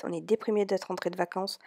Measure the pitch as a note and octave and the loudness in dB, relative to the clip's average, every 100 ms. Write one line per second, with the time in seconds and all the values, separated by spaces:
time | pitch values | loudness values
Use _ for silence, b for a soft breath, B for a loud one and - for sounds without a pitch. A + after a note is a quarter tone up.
0 | - F3 E3 A3 - G#3 G3 F#3+ - F#3 | -6 -4 2 2 2 2 2 0 0 -2
1 | F3 F3+ F3 F#3+ F#3+ - | -2 0 -2 -2 -4 -6